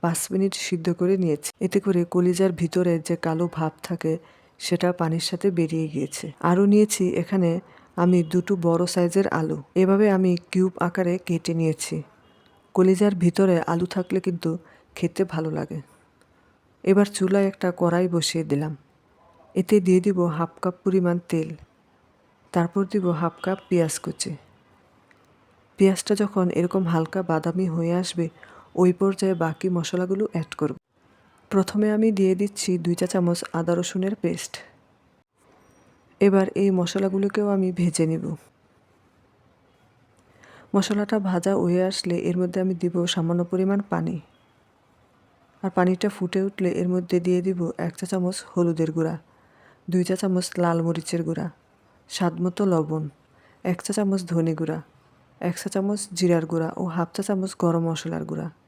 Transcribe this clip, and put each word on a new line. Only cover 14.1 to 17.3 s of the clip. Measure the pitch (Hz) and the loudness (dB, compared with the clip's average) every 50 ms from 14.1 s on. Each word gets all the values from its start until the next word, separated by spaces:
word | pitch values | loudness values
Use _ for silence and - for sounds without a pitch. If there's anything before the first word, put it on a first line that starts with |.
| - 185 - | -2 -2 -2
কিন্তু | 190 175 170 - 170 160 175 - - - - _ _ _ | -2 -4 -2 -2 -4 -4 -4 -8 -16 -20 -20 _ _ _
খেতে | - - 165 - - 190 175 - | -4 -4 -4 0 -2 -2 -2 -2
ভালো | 160 165 160 156 151 | -4 -4 -4 -4 -4
লাগে। | 139 - 160 160 135 _ _ _ _ _ _ _ _ _ _ _ _ _ _ _ _ _ _ _ - | -6 -6 -8 -12 -12 _ _ _ _ _ _ _ _ _ _ _ _ _ _ _ _ _ _ _ 0
এবার | 185 196 196 202 202 202 | 2 4 4 4 2 0
চুলায় | - 190 185 | -2 0 2